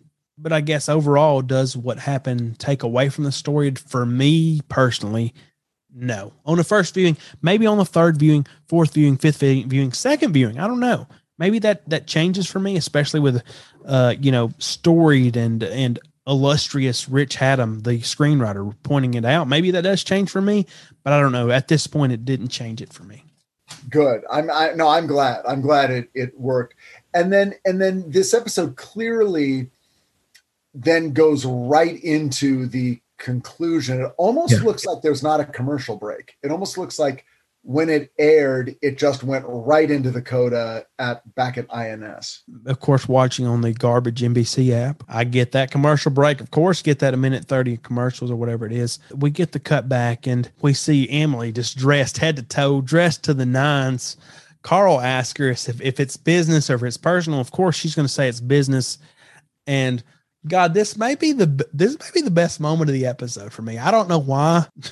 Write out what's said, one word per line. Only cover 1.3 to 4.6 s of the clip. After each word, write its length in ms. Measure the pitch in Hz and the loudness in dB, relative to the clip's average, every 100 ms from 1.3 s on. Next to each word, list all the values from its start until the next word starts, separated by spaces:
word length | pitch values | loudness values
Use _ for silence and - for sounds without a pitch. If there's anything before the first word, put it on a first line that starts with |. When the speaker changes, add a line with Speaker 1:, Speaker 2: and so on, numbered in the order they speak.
| 139 | 4
Speaker 1:
does 340 | 127 131 131 127 | 2 0 0 -2
what 220 | 120 120 | -6 -6
happened 580 | 139 139 131 123 120 113 | -4 -4 -2 -4 -4 -6
take 240 | - 139 | -4 -2
away 280 | 120 120 139 | -2 0 0
from 160 | 135 143 | 0 -4
the 60 | |
story? 380 | 131 - 147 143 131 | -4 -2 0 0 -2
For 280 | - 127 | -6 -4
me 580 | 120 120 139 160 165 156 | 0 2 4 4 2 0